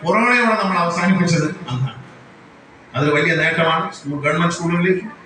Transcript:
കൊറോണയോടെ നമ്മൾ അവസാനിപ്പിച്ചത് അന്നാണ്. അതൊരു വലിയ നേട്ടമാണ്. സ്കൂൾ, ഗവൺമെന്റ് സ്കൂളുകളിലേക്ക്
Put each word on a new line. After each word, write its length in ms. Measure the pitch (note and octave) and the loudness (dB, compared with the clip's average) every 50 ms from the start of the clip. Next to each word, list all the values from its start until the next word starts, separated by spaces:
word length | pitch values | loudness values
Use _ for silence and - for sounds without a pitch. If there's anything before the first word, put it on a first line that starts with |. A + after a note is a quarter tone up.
| D#3+ | 0
കൊറോണയോടെ 580 | E3+ F#3 A3 A#3 A#3+ B3 A#3+ A#3+ A3+ A3 G3+ G3+ | 2 2 2 4 4 2 2 2 2 2 2 0
നമ്മൾ 140 | F#3+ F#3 E3 | 0 0 0
അവസാനിപ്പിച്ചത് 760 | E3 E3+ E3+ F3+ F3 F#3 F#3+ - F3 E3 D#3+ D3+ D3 D3+ - - - - | 0 0 -2 0 2 2 2 4 2 2 2 2 0 -2 -4 -6 -8 -6
അന്നാണ്. 240 | B2+ B2+ C3 C3+ - - - - - - - - - - - - - - - - - - - - - | -4 -4 -4 -4 -6 -10 -18 -20 -20 -20 -20 -20 -20 -20 -20 -20 -20 -20 -20 -20 -20 -20 -20 -10 -4
അതൊരു 200 | B2 D3 D3 D3 | -2 0 2 2
വലിയ 200 | D3 D3+ E3+ E3 | 2 2 2 0
നേട്ടമാണ്. 580 | D#3+ D3+ D#3+ D#3 D#3+ E3 D#3+ E3 D#3+ - - - | 2 0 0 0 2 0 2 0 0 -2 -6 -10
സ്കൂൾ, 300 | - - C#3+ C#3+ C#3+ C3+ | -12 -10 -8 -8 -4 -2
ഗവൺമെന്റ് 320 | D3+ D#3 E3+ E3+ E3+ E3+ | -2 0 2 0 0 0
സ്കൂളുകളിലേക്ക് 520 | - E3+ E3+ E3+ E3+ F3 F#3+ F#3 F3+ - - - - - | -2 -2 -2 0 0 2 2 0 0 -2 -10 -14 -16 -20